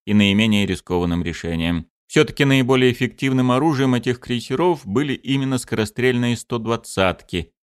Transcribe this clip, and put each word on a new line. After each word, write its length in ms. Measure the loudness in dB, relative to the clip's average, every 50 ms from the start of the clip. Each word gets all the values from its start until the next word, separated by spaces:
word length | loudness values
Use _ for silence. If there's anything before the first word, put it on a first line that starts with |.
| _
и 80 | 0 4
наименее 520 | 4 4 4 4 4 4 2 2 2 0
рискованным 580 | -2 -4 -6 -4 -2 -2 0 0 0 0 -2 -2
решением. 640 | -4 -6 -8 -6 -6 -4 -2 -2 -2 -2 -4 -6 -8 _ _ _
Всё-таки 360 | -2 2 2 2 2 0 0 2
наиболее 480 | 2 2 2 2 2 2 4 4 2
эффективным 600 | 2 0 -4 -6 -4 -4 -2 0 0 2 2 2
оружием 440 | 2 2 2 0 0 2 2 2 0
этих 240 | 0 0 -2 -4 -4
крейсеров 640 | -4 -6 -6 -6 -4 -4 -2 0 0 0 0 -2 -4
были 280 | -2 -2 0 0 -2 -4
именно 460 | -6 -4 -2 -2 0 0 -2 -2 -4
скорострельные 760 | -4 -4 -4 -2 -2 -2 -2 -2 0 0 0 0 0 -2 -2
сто 220 | -4 -6 -6 -6
двадцатки, 960 | -4 -2 -2 -4 -4 -6 -4 -2 0 0 0 0 -4 -6 -8 -6 -6 -6 -8 _ _